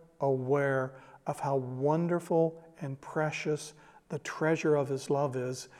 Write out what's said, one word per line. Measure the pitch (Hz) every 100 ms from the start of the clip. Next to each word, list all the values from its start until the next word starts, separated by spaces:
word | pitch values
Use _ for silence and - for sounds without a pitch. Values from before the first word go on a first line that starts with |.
| - -
aware | 139 131 127 143 139 131 131 135 - - -
of | 143
how | 143 139
wonderful | 123 127 143 160 170 175 170 165 165 165 - -
and | 139 135
precious | - 160 156 - - 151 - - - - -
the | 151
treasure | - - 156 160 160 147
of | 135
his | 135 -
love | 143 143 127
is | 127 131 -